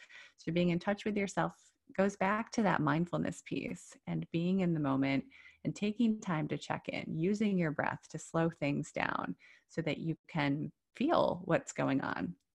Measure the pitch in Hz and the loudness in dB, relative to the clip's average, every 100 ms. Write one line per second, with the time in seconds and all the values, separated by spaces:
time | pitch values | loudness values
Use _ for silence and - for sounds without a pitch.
0 | - - - _ - 165 175 170 - 202 | -20 -20 -20 _ -2 2 2 2 0 -2
1 | - 208 196 - 165 - - _ _ - | -2 -2 -2 -2 -2 -4 -20 _ _ 0
2 | 196 202 190 214 226 - 202 165 151 151 | 2 2 0 0 -2 0 2 4 4 2
3 | 175 151 - 160 - - - 180 - - | 2 0 -2 -4 -6 -6 -6 -8 -14 -16
4 | - 165 165 165 170 190 180 165 143 135 | -6 -6 -4 -2 0 2 2 2 2 2
5 | 135 135 - - - - - - 208 208 | 2 0 -2 -12 -20 -8 -6 -2 -2 2
6 | 233 214 208 156 151 147 - 151 - - | 2 2 0 -2 0 -4 -4 -6 -4 -6
7 | - 160 170 208 214 190 165 139 - - | -4 -2 0 2 2 2 2 2 -2 -2
8 | - 156 - 165 165 - 143 143 151 - | -8 -14 -4 0 0 2 0 0 -2 -2
9 | - - - 277 - - _ - 160 - | -2 -2 -6 -8 -14 -20 _ -6 -4 -2
10 | 165 156 - 165 143 143 151 - _ - | -4 -6 -4 0 0 0 -4 -10 _ -2
11 | 277 339 - 175 180 156 - - 139 135 | 2 4 4 0 0 0 0 -2 0 0
12 | - - 180 170 _ | 0 -4 -6 -8 _